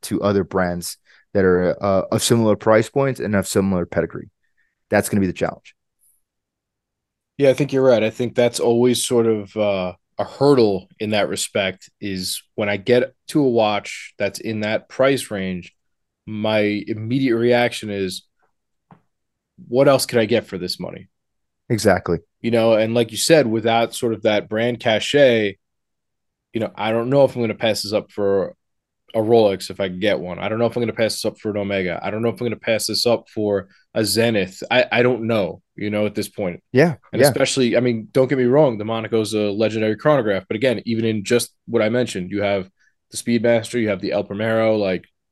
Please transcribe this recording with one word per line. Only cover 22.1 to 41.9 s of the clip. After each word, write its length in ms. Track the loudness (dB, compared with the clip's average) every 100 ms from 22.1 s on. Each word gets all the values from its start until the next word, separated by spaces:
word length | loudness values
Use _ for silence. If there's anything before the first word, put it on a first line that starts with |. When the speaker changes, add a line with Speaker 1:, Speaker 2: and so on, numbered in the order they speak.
| -4 _ _
Speaker 2:
You 100 | -2
know, 220 | 2 4
and 200 | 2 2
like 160 | 0 -2
you 80 | -2
said, 300 | 4 4 4
without 480 | 0 2 2 0 -2
sort 180 | -4
of 80 | 0
that 280 | 0 0 -2
brand 300 | -2 -2 -2
cachet, 760 | 0 0 2 4 6 4 0 -6 _ _ _ _ _ _ _ _ _
you 60 | -6
know, 120 | -6 -4
I 160 | -2
don't 180 | -2 0
know 140 | 2 2
if 100 | 2
I'm 60 |
gonna 140 | -4 -2
pass 260 | -2 -2
this 120 | -2
up 180 | -4 -4
for 440 | -4 0 0 -2 -8 _ _ _ _ _ -4
a 40 |
Rolex 500 | 4 4 4 2 -8
if 100 | -6
I 100 | -6
can 100 | -2
get 200 | -2 -2
one. 200 | -4 -8
I 100 | -6
don't 80 | -2
know 60 | -2
if 100 | 0
I'm 60 |
gonna 120 | -4
pass 200 | -2 -2
this 120 | -2 -6
up 140 | -6
for 100 | -6
an 80 | -4
Omega. 420 | -2 -2 -2 -4
I 100 | -6
don't 100 | -4
know 80 | -4
if 100 | -2
I'm 60 | -6
gonna 100 | -4
pass 320 | -2 -2 -2
this 180 | -2 0
up 220 | 0 _
for 400 | -4 -2 -2 -4 _ _
a 100 | -4
Zenith. 600 | -2 0 2 0 -2 -8 -2
I, 140 | 0 2
I 120 | 2
don't 240 | 2 0 -2
know, 340 | -2 -2 -8 _ -10
you 160 | -6
know, 160 | -2 -2
at 80 | -4
this 120 | -8
point. 360 | -6 -6 -8 _
Speaker 1:
Yeah, 240 | 2 2 0 _
Speaker 2:
And 100 | 0
Speaker 1:
yeah. 60 | 2
Speaker 2:
especially, 500 | 2 -2 0 2 2
I 20 |
mean, 280 | 0 -2 -4
don't 160 | 0 0
get 120 | 2
me 60 | 2
wrong, 340 | 4 2 0
the 60 | -6
Monaco's 500 | -6 -2 -2 0 -2
a 160 | -2
legendary 460 | 0 -2 0 -2 0
chronograph. 480 | 2 2 2 -2 -4
But 80 | -2
again, 260 | 0 -2 -4
even 200 | -2 -2
in 180 | -2
just 300 | 0 0 -2 _ -4
what 160 | -2
I 60 |
mentioned, 420 | 0